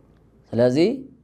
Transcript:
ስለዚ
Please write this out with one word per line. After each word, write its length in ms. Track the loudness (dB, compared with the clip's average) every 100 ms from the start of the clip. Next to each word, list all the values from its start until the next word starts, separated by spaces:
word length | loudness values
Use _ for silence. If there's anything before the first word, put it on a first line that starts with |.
| _ _ _ _ _
ስለዚ 260 | 0 0 2 -2 -2 -12 -20